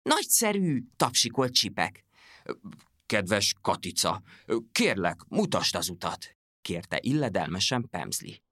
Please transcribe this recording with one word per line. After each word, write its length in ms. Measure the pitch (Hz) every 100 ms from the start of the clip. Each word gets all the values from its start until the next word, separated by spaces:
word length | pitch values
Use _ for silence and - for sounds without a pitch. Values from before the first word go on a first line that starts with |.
„Nagyszerű!” 800 | - 415 - - 220 202 185 131 - _
tapsikolt 580 | 131 127 120 - 127
Csipek. 520 | 123 101 92 90 - _ _ - - - - 104 - _ _ _
„Kedves 480 | 110 92 104 - -
katica, 600 | - 92 90 - 87 87 - - - 113 -
kérlek, 520 | - 220 98 87 - -
mutasd 480 | - 208 92 82 87
az 140 | 87
utat”, 460 | 87 85 - - _ _ _
kérte 380 | - 87 - 78
illedelmesen 880 | - 147 131 92 76 90 - 123 120
Pemsli. 540 | 87 57 - - - _